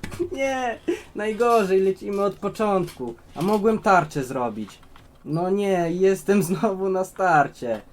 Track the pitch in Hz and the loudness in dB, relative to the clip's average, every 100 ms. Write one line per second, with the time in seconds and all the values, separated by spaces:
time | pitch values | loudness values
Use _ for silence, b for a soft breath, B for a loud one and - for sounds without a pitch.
0 | - - 349 269 269 262 247 220 - 392 | -12 -8 -6 -4 -4 -2 -4 -4 -6 -6
1 | B 220 214 214 240 233 190 190 190 190 | B -6 -4 0 2 4 4 2 2 -2
2 | 202 196 202 - 202 - 214 190 156 - | -4 -2 -2 -2 -6 -2 0 0 -2 -6
3 | 120 117 - - 185 214 220 220 214 185 | -10 -10 -14 -4 0 2 2 2 4 4
4 | 156 147 123 135 120 107 101 - - - | 2 -4 -6 -4 -4 -6 -12 -16 -20 -20
5 | - - - 156 180 202 202 180 170 175 | -20 -18 -6 -2 0 0 2 0 0 2
6 | 190 190 - 202 165 170 220 190 190 185 | 2 2 2 2 2 0 -2 -2 -2 -2
7 | 185 - 185 156 139 - 123 107 - | -4 -2 4 4 4 -2 -6 -6 -8